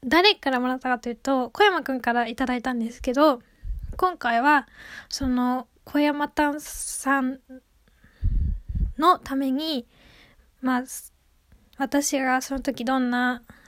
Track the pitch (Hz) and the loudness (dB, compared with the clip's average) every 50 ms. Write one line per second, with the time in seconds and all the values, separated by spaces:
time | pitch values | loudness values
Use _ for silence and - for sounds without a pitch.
0 | - 254 254 330 370 427 381 - - 285 262 247 247 254 254 262 - 254 247 240 | -2 2 4 6 6 6 4 2 0 -2 0 0 0 0 -2 -2 -2 -2 -2 -2
1 | - 247 240 233 - 269 269 262 247 240 - - 415 415 381 330 285 - 262 254 | -2 -6 -8 -6 -2 0 0 0 0 0 2 4 4 4 4 2 0 -4 -4 -2
2 | 233 240 233 240 240 226 233 - 269 254 254 247 226 254 254 240 226 233 233 - | -2 0 0 0 0 -2 -2 -2 -2 -2 -2 -2 -2 -4 -2 -2 -4 -4 -6 -6
3 | - 262 240 277 302 311 262 240 - _ _ _ - - - - - - - - | -4 -2 2 4 6 6 4 2 -2 _ _ _ -8 -8 -8 -8 -8 -10 -4 -2
4 | 370 370 349 - - 240 233 233 247 294 302 285 - - - - - - - - | 0 0 0 -2 -2 0 0 2 4 4 4 4 2 0 -8 -20 -20 -18 -18 -18
5 | - - - - 277 262 247 247 247 247 247 254 247 - _ _ _ - - 294 | -14 -10 -8 -4 -2 0 0 2 2 0 0 -2 -4 -8 _ _ _ -4 0 2
6 | 294 294 285 294 294 294 - - 302 294 285 302 294 - - - - - - - | 2 2 2 0 -2 -2 0 0 0 0 0 -4 -8 -12 -12 -10 -10 -10 -8 -4
7 | - 262 277 277 262 254 269 262 _ - 254 254 - _ _ _ _ _ _ _ | 0 0 2 2 0 -2 -4 -8 _ -20 -20 -20 -20 _ _ _ _ _ _ _
8 | - - _ _ - - - - - - - - - - - - - - - - | -20 -20 _ _ -2 0 2 2 0 0 -2 -4 -6 -6 -4 -2 -2 -2 -2 2
9 | 302 349 359 - - - 269 269 277 269 262 277 311 320 311 254 233 _ _ _ | 2 4 2 2 0 -4 -4 -2 0 0 0 -2 -2 -2 -4 -4 -6 _ _ _
10 | - - - - - - _ _ _ _ _ _ - 254 254 247 254 262 - - | -20 -20 -20 -20 -20 -20 _ _ _ _ _ _ -2 -2 0 -2 -2 -6 -10 -14
11 | - - - _ _ _ _ _ _ _ - - _ _ _ - 277 277 - 285 | -16 -18 -20 _ _ _ _ _ _ _ -20 -20 _ _ _ -6 -4 0 0 0
12 | 285 - - 269 262 262 254 262 262 - 277 269 247 285 262 - 240 233 262 262 | 0 0 0 0 0 0 0 0 -2 -4 -6 -4 -4 -4 -4 -2 -2 0 0 0
13 | 254 247 240 247 247 247 247 240 - - - - - | 0 0 0 0 0 0 -2 -4 -8 -16 -20 -20 -20